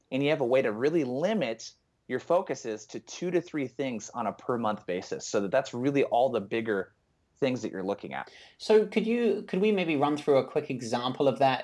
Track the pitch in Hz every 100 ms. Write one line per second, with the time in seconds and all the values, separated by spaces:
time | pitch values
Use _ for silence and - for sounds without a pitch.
0 | - 131 143 156 120 131 123 107 139 170
1 | 127 131 180 220 123 113 - - _ _
2 | - 127 - 175 190 135 120 107 - 123
3 | - - 180 175 170 151 131 - 135 113
4 | - 120 104 90 - 123 113 104 - 90
5 | - - - 110 98 127 - 120 131 139
6 | 120 120 131 117 98 113 113 101 90 _
7 | _ _ _ - 131 127 107 95 95 101
8 | - 67 - - - - - 214 196 220
9 | 220 240 233 214 - 185 214 202 165 147
10 | 143 147 - 135 131 151 147 127 113 120
11 | 127 127 139 120 135 127